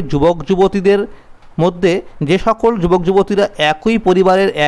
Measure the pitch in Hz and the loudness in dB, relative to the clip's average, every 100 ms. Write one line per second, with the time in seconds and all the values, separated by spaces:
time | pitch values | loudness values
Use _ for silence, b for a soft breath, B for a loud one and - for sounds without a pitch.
0 | 147 147 160 170 147 190 190 202 190 202 | -2 0 0 0 -2 0 2 2 0 0
1 | 220 b b b b - 175 175 180 185 | -2 b b b b -2 -2 0 -2 -2
2 | - b 143 185 226 220 226 226 147 180 | -6 b -2 0 0 0 -2 0 0 0
3 | 170 190 196 202 202 - 151 156 220 226 | 2 0 0 0 -2 -2 -2 -2 -2 0
4 | 202 185 185 185 196 151 | 2 2 2 2 0 0